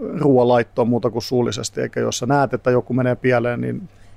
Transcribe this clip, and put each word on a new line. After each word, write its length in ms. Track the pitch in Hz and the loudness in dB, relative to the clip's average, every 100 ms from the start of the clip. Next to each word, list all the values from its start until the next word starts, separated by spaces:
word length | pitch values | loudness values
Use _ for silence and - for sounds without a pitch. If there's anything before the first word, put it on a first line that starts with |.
| 262 - | -8 -2
ruoanlaittoon 720 | 151 127 123 123 113 - 117 | 2 4 4 2 0 -2 0
muuta 220 | 120 120 | 0 -2
kuin 120 | 110 | -4
suullisesti, 580 | - 127 120 123 120 - | -2 0 0 -2 -8 -6
eikä 200 | 123 120 | -6 -2
jos 180 | 117 - | -4 -2
sä 80 | 120 | 0
näet, 280 | 143 135 | 2 2
että 160 | 123 127 | 0 0
joku 240 | 123 - | 0 0
menee 220 | 120 127 123 | -2 0 0
pieleen, 440 | 127 120 117 120 | 0 2 0 -4
niin 280 | 123 123 185 - - | -6 -8 -12 -20 -20